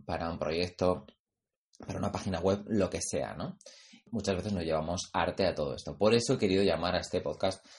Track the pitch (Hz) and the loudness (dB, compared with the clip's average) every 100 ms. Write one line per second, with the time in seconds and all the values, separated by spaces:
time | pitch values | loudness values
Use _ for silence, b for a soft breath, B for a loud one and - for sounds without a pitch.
0 | - 82 85 85 76 82 90 - 90 85 | -6 -4 -2 -2 -2 0 -2 2 2 2
1 | - - _ _ _ _ _ - - 92 | -2 -20 _ _ _ _ _ -18 -10 -4
2 | 98 95 104 87 95 101 - 107 90 90 | -4 -2 -4 0 2 0 0 0 0 -2
3 | - 82 58 73 135 - - B B B | -4 -4 -4 -6 -8 -10 -16 B B B
4 | _ 117 98 92 95 95 80 78 80 90 | _ -6 -2 -2 -2 -2 0 0 0 -4
5 | - 90 85 - 92 78 73 60 - 73 | -4 0 0 2 0 2 -2 -4 -8 0
6 | 104 117 120 131 101 95 98 80 87 90 | 4 4 4 2 4 4 4 2 0 -2
7 | - 90 82 76 98 - - | -2 -4 -4 -2 -2 -4 -10